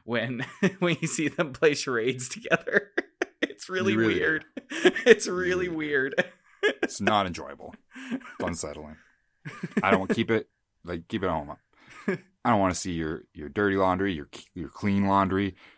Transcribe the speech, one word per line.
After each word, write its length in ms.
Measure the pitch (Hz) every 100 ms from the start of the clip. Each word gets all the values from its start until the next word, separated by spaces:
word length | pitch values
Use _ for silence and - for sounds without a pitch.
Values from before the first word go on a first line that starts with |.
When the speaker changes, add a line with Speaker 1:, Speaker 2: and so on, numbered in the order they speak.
Speaker 1:
when, 400 | - 120 117 120 - -
<laughs> 160 | 185 190
when 180 | 175 160
you 80 | 165
see 200 | - 147
them 240 | - 160
play 220 | 131 160
charades 540 | 143 - 120 117 123 127
together. 600 | 220 - 165 - 202 - -
<laughs> 40 | - - - _
It's 260 | - - -
really 220 | 180 185
Speaker 2:
You 60 | 107
really 160 | 113 95
Speaker 1:
weird. 240 | - 156 - - -
Speaker 2:
do. 200 | 320 359 -
Speaker 1:
<laughs> 100 | 254
It's 200 | 220 240
Speaker 2:
You 80 |
Speaker 1:
really 140 | 180 180
Speaker 2:
really 180 | 185 180
do. 60 | 160
Speaker 1:
weird. 380 | 151 143 131 -
<laughs> 60 | - - _ _ 403 -
Speaker 2:
It's 180 | - -
not 260 | 101 104 92
enjoyable. 480 | 80 69 71 - - _ 254 262
It's 300 | 240 - -
unsettling. 540 | - 85 78 76 76 78 _ _ _ _ 156 - 180 -
I 80 | 95
don't 180 | 190 -
keep 200 | 202 -
it, 180 | 110 - _ _ _
like, 220 | 85 87 82
keep 140 | 110
it 40 | 92
at 60 |
home. 240 | 80 73 - _ _ - - -
I 440 | 180 - _ 123
don't 100 | 110
wanna 140 | 95
see 180 | 87 98
your, 300 | 82 78 82 -
your 140 | 80 71
dirty 280 | 104 101 98
laundry, 360 | 95 90 98
your, 140 | 82 71 - -
your 140 | - 78
clean 380 | - 104 98 98
laundry, 480 | 98 98 95 98 - -